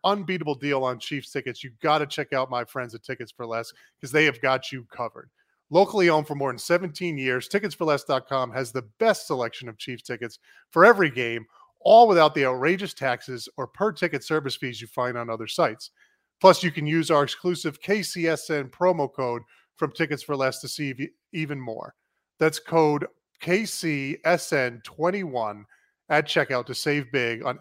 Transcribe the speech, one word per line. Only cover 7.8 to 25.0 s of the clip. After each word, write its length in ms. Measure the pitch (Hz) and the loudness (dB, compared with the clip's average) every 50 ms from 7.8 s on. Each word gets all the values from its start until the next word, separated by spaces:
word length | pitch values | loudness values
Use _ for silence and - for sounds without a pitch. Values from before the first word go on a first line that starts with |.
| 175 | 0
less 200 | 156 143 139 - | 0 0 0 0
dot 240 | - 143 131 - - | -2 -2 -2 -2 -2
com 240 | 139 135 127 120 117 | -4 -2 -2 -2 -4
has 180 | 131 131 117 | -6 -8 -6
the 120 | - 131 113 | -6 -8 -10
best 440 | 107 _ - 220 226 202 - - | -10 _ 0 2 2 2 0 -2
selection 420 | - 156 127 120 113 - - 127 117 | -4 -4 -4 -4 -4 -6 -10 -14 -14
of 80 | 107 | -14
Chiefs 280 | - - - 127 113 - | -14 -12 -12 -12 -12 -10
tickets 340 | - 123 110 120 113 - - _ _ _ _ _ _ | -10 -10 -8 -10 -10 -12 -14 _ _ _ _ _ _
for 140 | - 165 180 | 4 8 8
every 260 | 226 233 196 180 147 | 10 10 8 4 2
game, 340 | 120 127 123 117 113 117 110 - _ _ _ _ _ _ | 0 -2 -4 -4 -4 -6 -10 -14 _ _ _ _ _ _
all 260 | - - 214 226 240 | 6 8 10 10 10
without 280 | 220 190 170 156 151 147 | 10 8 6 6 6 4
the 120 | 151 139 | 2 0
outrageous 480 | 127 127 127 131 160 190 185 202 165 - | 0 0 0 0 0 0 0 -4 -8 -8
taxes 540 | - 139 131 123 120 - - 127 117 - - - | -4 -4 -4 -4 -4 -6 -10 -12 -12 -14 -14 -12
or 100 | - 131 | -10 -12
per 240 | - _ - 196 220 | -10 _ -2 -2 -2
ticket 320 | 170 - 180 170 143 135 - | -2 -2 -4 -4 -4 -4 -4
service 320 | - 160 151 139 135 - | -2 -2 -2 -2 -4 -6
fees 260 | - - 127 120 110 | -8 -8 -10 -10 -10
you 60 | 117 | -14
find 320 | 110 - - 123 123 120 120 | -10 -6 -4 -4 -4 -4 -6
on 100 | 117 117 | -6 -6
other 200 | 113 110 113 104 | -8 -8 -8 -6
sites. 420 | - - 165 120 110 - - - _ _ _ _ _ _ _ _ _ _ | -2 0 0 0 -2 -4 -14 -20 _ _ _ _ _ _ _ _ _ _
Plus, 220 | - 190 170 - - | 8 8 8 6 4
you 80 | 170 | -4
can 160 | 143 160 147 | -2 -2 -2
use 240 | 151 160 165 156 139 | -2 0 0 2 2
our 140 | 165 143 143 | 4 4 2
exclusive 560 | 131 - - - 180 180 - - 160 139 - | 2 -2 -4 -4 -4 -2 -2 -4 -8 -8 -6
K 220 | - - 202 214 175 | -4 -2 -2 -2 -2
C 260 | - - 180 165 165 | -4 -6 -4 -2 -2
S 200 | 160 147 - - | -2 -2 -4 -4
N 220 | 160 147 135 127 | -4 -4 -4 -6
promo 420 | - - 180 185 180 165 143 131 - | -4 0 2 2 2 2 0 -4 -4
code 300 | - 131 123 120 117 113 _ _ _ _ _ _ | -4 -4 -4 -4 -6 -8 _ _ _ _ _ _
from 160 | - 160 147 | -6 -6 -4
Tickets 320 | 151 - 165 139 151 - - | -2 -4 -4 -4 -4 -6 -6
for 140 | - 147 | -4 -2
Less 240 | 135 135 131 127 - | -2 0 -2 -2 -4
to 80 | - 135 | -8 -10
see 220 | - - 151 139 | -8 -8 -6 -6
ev-, 180 | 131 117 139 - - _ _ _ - | -6 -8 -10 -10 -12 _ _ _ -8
even 280 | 160 156 143 147 135 | -6 -6 -6 -6 -8
more. 340 | 127 120 110 - - 127 - _ _ _ _ _ _ _ _ - | -10 -10 -10 -10 -12 -14 -16 _ _ _ _ _ _ _ _ 0
That's 220 | 156 160 151 - | 2 2 2 -2
code 460 | - - 165 165 156 151 147 143 - - _ _ _ _ _ _ | -4 0 4 4 4 4 4 2 -2 -6 _ _ _ _ _ _
K 260 | - 170 175 214 226 | -2 0 0 0 0
C 520 | - - - - 165 147 143 135 135 151 - - | -2 -6 -6 -4 -2 -2 -2 -4 -6 -6 -2 0
S 280 | 180 180 170 - - 165 | 2 2 2 0 0 0
N 280 | 139 127 123 120 113 - | 0 0 0 -4 -8 -16
twenty-one 840 | - - - | -16 -8 -4